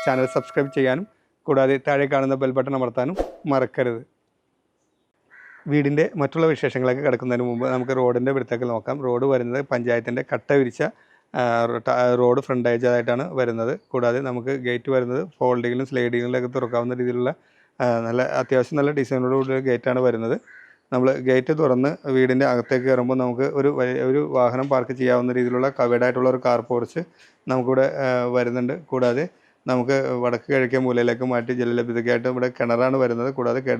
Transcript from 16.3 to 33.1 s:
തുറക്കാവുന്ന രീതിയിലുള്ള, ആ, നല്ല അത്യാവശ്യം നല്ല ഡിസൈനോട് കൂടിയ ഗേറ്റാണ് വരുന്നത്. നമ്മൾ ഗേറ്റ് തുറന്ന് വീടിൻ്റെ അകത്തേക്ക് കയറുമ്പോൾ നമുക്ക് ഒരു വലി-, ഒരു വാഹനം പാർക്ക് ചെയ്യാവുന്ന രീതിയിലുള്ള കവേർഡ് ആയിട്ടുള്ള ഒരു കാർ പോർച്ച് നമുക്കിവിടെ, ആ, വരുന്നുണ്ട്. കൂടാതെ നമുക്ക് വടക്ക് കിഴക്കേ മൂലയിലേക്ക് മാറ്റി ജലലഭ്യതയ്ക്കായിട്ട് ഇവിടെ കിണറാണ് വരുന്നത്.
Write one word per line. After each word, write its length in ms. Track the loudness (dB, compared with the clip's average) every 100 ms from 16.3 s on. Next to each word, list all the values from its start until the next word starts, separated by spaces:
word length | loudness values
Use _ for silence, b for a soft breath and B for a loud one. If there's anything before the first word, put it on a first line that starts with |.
| -2 -2 -4
തുറക്കാവുന്ന 420 | -2 -2 -2 -2
രീതിയിലുള്ള, 320 | -2 -2 -2 -4 b b b -4
ആ, 60 | 0 0 0
നല്ല 140 | 0 0 -2
അത്യാവശ്യം 380 | 0 0 0 0
നല്ല 120 | 0 0
ഡിസൈനോട് 360 | -2 -2 0 0
കൂടിയ 240 | 0 -2 0
ഗേറ്റാണ് 320 | 0 0 2 2
വരുന്നത്. 280 | 2 -2 -4 -6 B B B -4
നമ്മൾ 160 | 0 2 2 2
ഗേറ്റ് 240 | 2 2 2
തുറന്ന് 320 | 2 2 0 -2 -2 2
വീടിൻ്റെ 280 | 2 4 2
അകത്തേക്ക് 340 | 0 0 0 2
കയറുമ്പോൾ 280 | 0 2 0
നമുക്ക് 220 | -2 -2 -2
ഒരു 160 | 0 0 0
വലി-, 240 | -2 0 0
ഒരു 120 | 0 0 2
വാഹനം 300 | 2 2 0
പാർക്ക് 200 | 0 0 -2
ചെയ്യാവുന്ന 340 | 2 2 2 0
രീതിയിലുള്ള 300 | 0 0 0 0
കവേർഡ് 260 | 0 2 2
ആയിട്ടുള്ള 220 | 2 2 2
ഒരു 60 | 2
കാർ 120 | 0 0
പോർച്ച് 340 | -4 -4 -6 -10 b b b -4
നമുക്കിവിടെ, 400 | -2 2 2 2 0 0
ആ, 20 | 0 0 0
വരുന്നുണ്ട്. 400 | 0 -2 -2 -4 -6
കൂടാതെ 340 | 0 2 0 -2 _ b b -2
നമുക്ക് 300 | 0 2 0 0 -2
വടക്ക് 260 | 0 -2 0
കിഴക്കേ 300 | 0 2 0 2
മൂലയിലേക്ക് 400 | 2 2 0 0
മാറ്റി 240 | -2 -2 -2
ജലലഭ്യതയ്ക്കായിട്ട് 680 | 0 0 0 -2 0 0 0
ഇവിടെ 160 | -2 -2 -2
കിണറാണ് 400 | -2 2 2 2
വരുന്നത്. 260 | 2